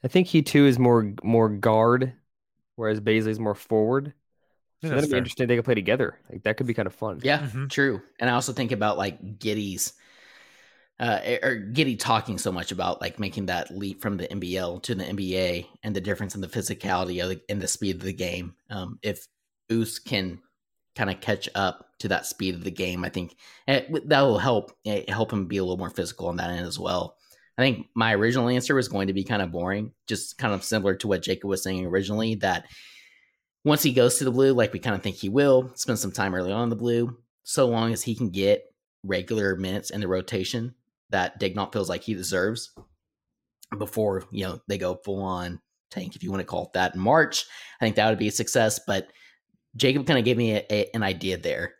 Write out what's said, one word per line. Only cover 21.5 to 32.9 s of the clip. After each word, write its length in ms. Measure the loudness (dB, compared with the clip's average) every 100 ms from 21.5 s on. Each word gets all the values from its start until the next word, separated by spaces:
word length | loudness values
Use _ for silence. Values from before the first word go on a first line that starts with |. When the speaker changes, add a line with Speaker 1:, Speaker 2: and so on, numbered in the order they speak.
Speaker 3:
up 360 | -2 -2 -2 -16 _
to 100 | -2
that 160 | -2
speed 300 | -2 -4 -4
of 100 | -4
the 60 | -8
game, 340 | -4 -4 -4
I 60 | -4
think 260 | -6 -8 _ -20 -14 0
it 200 | 0 0
w-, 200 | -6 2
that 140 | 4
will 160 | 6 4
help, 340 | 2 0 0 -12 -6
eh, 180 | -4 -2
help 240 | -2 0
him 140 | 0 -2
be 120 | -2
a 40 |
little 140 | -2 -2
more 140 | -4
physical 380 | -6 -6 -6 -6
on 80 | -4
that 140 | -4
end 160 | -4 -6
as 120 | -6
well. 380 | -2 -2 -4 _ _ -20 _ 0
I 40 |
think 260 | 0 0 -6
my 200 | 0 2
original 340 | 4 2 2 2
answer 260 | 0 2
was 140 | 0 2
going 200 | -2 -2
to 40 |
be 120 | -2
kinda 220 | -2 -2 -2
boring, 460 | -4 -2 -2 -6 _ -8
just 320 | -8 -8 -6
kind 160 | -4
of 100 | -4
similar 300 | -2 0 0 0
to 120 | 0
what 140 | -2
Jacob 280 | -2 -4 -2
was 120 | -2
saying 220 | -2 -4
originally, 520 | 0 -2 0 -2 0 0
that 300 | 0 0 -4 -20 -20